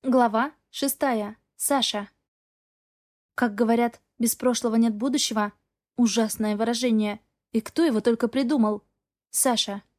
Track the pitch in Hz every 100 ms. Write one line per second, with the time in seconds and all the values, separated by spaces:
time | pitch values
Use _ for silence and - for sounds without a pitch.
0 | 269 254 233 220 269 _ _ - 277 -
1 | 277 226 208 226 _ _ - 277 - 208
2 | 202 _ _ _ _ _ _ _ _ _
3 | _ _ _ - 247 202 226 233 240 -
4 | _ _ 233 - 254 233 240 226 233 208
5 | 262 285 - 214 208 _ _ _ _ -
6 | 233 220 220 - 214 208 226 233 247 220
7 | 208 208 _ _ _ 226 - - 330 220
8 | 240 226 233 262 240 294 214 208 _ _
9 | _ _ _ - 262 233 - 202 _